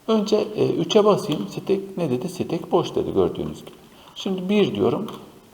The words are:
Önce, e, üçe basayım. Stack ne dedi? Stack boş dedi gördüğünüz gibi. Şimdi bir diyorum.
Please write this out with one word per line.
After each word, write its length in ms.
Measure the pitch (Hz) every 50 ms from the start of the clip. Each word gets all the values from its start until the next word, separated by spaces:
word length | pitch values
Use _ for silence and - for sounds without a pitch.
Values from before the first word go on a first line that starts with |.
| _
Önce, 280 | - 226 214 202 - 214 208 208 - -
e, 140 | - 127 131
üçe 360 | - - 165 - - 214 202
basayım. 420 | 214 190 - - - 147 175 202 -
Stack 480 | - - - - 196 196 - - -
ne 120 | 185 175 139
dedi? 200 | 123 127 180 170
Stack 420 | - - - - - 170 - -
boş 240 | - 175 - - -
dedi 180 | - - 82 87
gördüğünüz 460 | 95 90 82 - - 78 76 - -
gibi. 160 | - - - - - - - - - - -
Şimdi 340 | - - 202 185 185 180 185
bir 260 | 208 208 190 - -
diyorum. 320 | 101 104 113 143 185 214 - - - - - - - - -